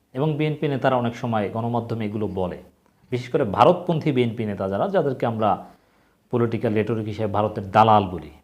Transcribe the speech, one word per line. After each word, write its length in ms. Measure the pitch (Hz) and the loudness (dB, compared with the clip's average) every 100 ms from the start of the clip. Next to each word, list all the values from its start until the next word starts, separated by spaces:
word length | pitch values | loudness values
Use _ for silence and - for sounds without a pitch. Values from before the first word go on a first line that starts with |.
| _ | _
এবং 240 | 127 156 147 | -4 -2 0
বিএনপি 320 | 156 151 151 | -2 -2 -4
নেতারা 280 | 135 135 131 | 0 2 2
অনেক 200 | 120 117 | 0 -4
সময় 340 | 123 110 98 | -2 -2 -2
গণমাধ্যমে 540 | 113 117 120 113 117 107 | -4 -4 -4 -4 -6 -4
এগুলো 220 | 107 104 | -4 -4
বলে। 300 | 92 90 80 - _ _ _ _ | -4 -6 -6 -14 _ _ _ _
বিশেষ 180 | 123 - | -8 -4
করে 160 | - | -2
ভারতপন্থী 680 | 123 95 131 180 - 160 156 | 0 4 6 4 0 -2 0
বিএনপি 340 | 127 120 107 107 | 2 0 -2 -6
নেতা 220 | 101 98 | -4 -2
যারা, 200 | 98 196 | -2 0
যাদেরকে 380 | 190 139 123 123 | 0 0 -2 -4
আমরা 400 | 110 107 92 - - _ _ _ _ _ | 0 2 0 -4 -20 _ _ _ _ _
পলিটিক্যাল 440 | 123 117 110 113 | 0 0 0 0
রেটরিক 320 | 107 107 113 107 | 0 0 -2 -4
হিসেবে 260 | 104 110 | -4 -2
ভারতের 380 | 101 107 - 98 | 0 0 -2 2
দালাল 360 | 107 113 107 98 | 6 8 6 4
বলি, 240 | 87 76 - | -4 -10 -14